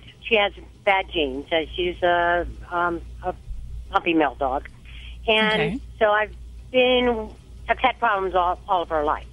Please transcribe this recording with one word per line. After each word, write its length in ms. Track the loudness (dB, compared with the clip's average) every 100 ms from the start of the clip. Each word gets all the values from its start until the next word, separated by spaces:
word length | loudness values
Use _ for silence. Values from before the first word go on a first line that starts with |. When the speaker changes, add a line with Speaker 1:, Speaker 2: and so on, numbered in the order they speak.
| -4 -12
Speaker 1:
she 140 | 0 2
has 180 | 2 -2 -18 -4 2
bad 240 | 2 2
genes. 400 | -2 -2 -2 -2
Uh, 140 | -2 0 -2
she's 260 | -4 0
a, 420 | 2 4 4 2 0 -8 -6
um, 300 | 0 0 -2 -8 -10
a 100 | -8 -8 -8 -10 -8 -10 -4
puppy 240 | -2 2
mill 220 | 2 2 0
dog. 340 | -2 -2 -6 -18 -16 -14 -14 -8 0
And 260 | 2 2 2
Speaker 2:
Okay. 180 | 0 -4 -8 0
Speaker 1:
so 100 | 2
I've 220 | 2 0 -6 -16 -16 -2
been, 580 | 2 4 4 2 0 -4 -12 -20 -10 -4
I've 120 | 0
had 180 | 0 2
problems 360 | 0 2 2 2
all, 240 | 2 0 0
all 160 | 0
of 60 | 2
her 140 | 0
life, 220 | 0 -2 -6